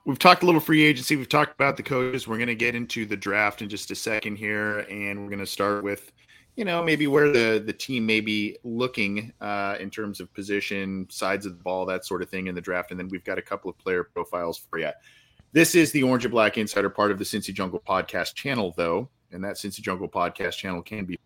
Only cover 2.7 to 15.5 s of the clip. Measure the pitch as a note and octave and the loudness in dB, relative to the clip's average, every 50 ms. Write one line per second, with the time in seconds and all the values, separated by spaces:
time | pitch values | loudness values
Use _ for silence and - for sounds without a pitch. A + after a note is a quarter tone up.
2.7 | A#2+ A#2+ A#2+ A2+ - A#2+ A2 G#2 G#2+ G2 - G2+ G2 G#2 G#2+ G#2 - - A2+ G2+ | 0 -2 -4 -6 -4 -4 -4 -4 -4 -4 -2 0 2 2 2 2 0 -2 -8 -8
3.7 | G#2+ F#2+ - - G2+ - - A2+ A2 G#2+ - A2 G#2 G2+ A2 G#2 G#2+ G#2 G#2+ G#2+ | -8 -8 -8 -8 -8 -6 -4 -2 -2 -2 -2 -4 -6 -6 -4 -4 -2 -2 -2 -2
4.7 | G#2 G#2+ - G2 G2 G#2 G#2 G2+ G2+ G2+ G2+ G2+ G2+ G2 G2 - - - G2 G2+ | -4 -4 -6 -8 -8 -8 -6 -6 -6 -8 -8 -8 -8 -8 -8 -6 -2 0 0 0
5.7 | G#2 G#2 G2 G2+ G2+ - - - _ _ _ _ - - _ _ - - G#3+ F#3 | 0 0 -2 -4 -4 -6 -8 -14 _ _ _ _ -20 -20 _ _ -8 -6 -4 -2
6.7 | E3+ E3+ E3+ E3 D#3 D3 D#3 C#3+ C#3 D3 D3 D3 C#3+ A#2+ A#2 A2+ A2 G#2+ G#2 A2 | -2 0 0 2 2 2 2 4 4 6 6 6 6 4 4 4 4 2 0 -2
7.7 | - - - - C3+ A#2+ A2 A2 A2 A2 G#2+ A2 G#2+ G#2 G#2 G#2+ - - - B2 | -8 -6 -6 -4 -4 -2 0 2 2 2 2 0 0 0 0 -2 -4 -8 -10 -6
8.7 | A2+ A#2 B2+ B2 - A#2 G#2 G2 G2+ G#2+ A2 A2+ - - G#2 G#2 G2+ G2+ G2 G2 | -4 -2 -2 -2 -2 -2 -2 -2 -2 -4 -6 -10 -12 -10 -8 -6 -4 -2 -2 -2
9.7 | G2+ - F#2 G2+ - - G#2+ G#2 G2 - F2+ - _ - G2 G2+ G2+ G2+ - - | -4 -6 -8 -10 -8 -8 -8 -8 -8 -10 -12 -14 _ -10 -6 -2 -2 -2 -2 -2
10.7 | G#2 G2 G2 F#2+ F#2+ F#2+ F#2 - - - G#2 F#2+ G2 G2+ G2+ G2 F2+ F2 F2 F#2 | -4 -4 -4 -4 -4 -6 -6 -8 -8 -4 -2 -2 -2 -2 -4 -6 -10 -8 -4 -2
11.7 | F#2 F#2 F#2 F#2 F#2 F#2 - - G2 F2+ F2+ - - F#2 F#2 F#2 F2+ F2 E2+ G2 | -2 -2 -2 -2 -4 -4 -4 -4 -4 -4 -4 -6 -6 -6 -6 -6 -6 -6 -6 -4
12.7 | F2+ F2+ F2+ - F#2 F2+ F2+ F#2 F#2+ F2+ - - F#2+ F#2 - - G2 - - F#2 | -4 -4 -4 -6 -8 -10 -8 -8 -8 -8 -6 -6 -6 -6 -4 -6 -8 -8 -8 -10
13.7 | E2+ _ - F#2+ F#2 F2+ F2 - - F2 E2+ - - F2 F2 E2+ E2 - - - | -10 _ -4 -2 0 0 -2 -4 -6 -8 -8 -6 -4 -4 -4 -4 -6 -6 -10 -10
14.7 | - E2 D#2+ D2 - - _ - - _ _ _ _ _ - _ | -6 -4 -4 -4 -6 -8 _ -20 -20 _ _ _ _ _ -10 _